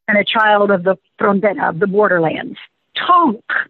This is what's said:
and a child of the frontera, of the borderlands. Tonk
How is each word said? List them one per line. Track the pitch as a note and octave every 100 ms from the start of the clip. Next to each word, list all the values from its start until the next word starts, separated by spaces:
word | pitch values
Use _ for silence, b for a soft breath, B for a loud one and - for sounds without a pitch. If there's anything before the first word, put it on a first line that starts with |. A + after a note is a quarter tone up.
| -
and | G#3
a |
child | - A#3 G#3+ G#3 G3+
of | F#3+
the | F3+ F#3 _ -
frontera, | G#3+ G3 G#3 F3+ F3+
of | E3
the | G3
borderlands. | G3 G3+ F3+ D#3 - - - - _ _ -
Tonk | - F4 D#4+ G#3 - B